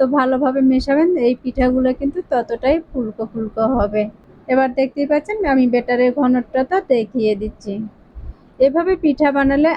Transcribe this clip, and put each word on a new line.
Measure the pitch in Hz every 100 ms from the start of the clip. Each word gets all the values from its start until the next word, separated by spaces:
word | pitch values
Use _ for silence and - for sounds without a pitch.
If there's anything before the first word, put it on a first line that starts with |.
| 262
ভালোভাবে | 277 262 262 269 269
মেশাবেন | 262 262 277 285 339 339
এই | 240 247
পিঠাগুলো | 254 262 254 254 254
কিন্তু | 254 277 359
ততটাই | - 254 240 226 262 320
ফুলকো | - 269 220 214 226
ফুলকো | 226 220 220 226
হবে। | 247 208 214 214 - - - -
এবার | 262 269
দেখতেই | 254 262 285 285
পাচ্ছেন | 294 294 427 320
আমি | 269 247
ব্যাটারের | 240 240 247 247
ঘনত্বটা | 247 254 254 240 262 262 381 381
দেখিয়ে | 240 220 254 214 202
দিচ্ছি। | 214 - 202 202 214 - - - - - - -
এভাবে | 269 311 349 370
পিঠা | 302 269 294
বানালে | 277 269 277 311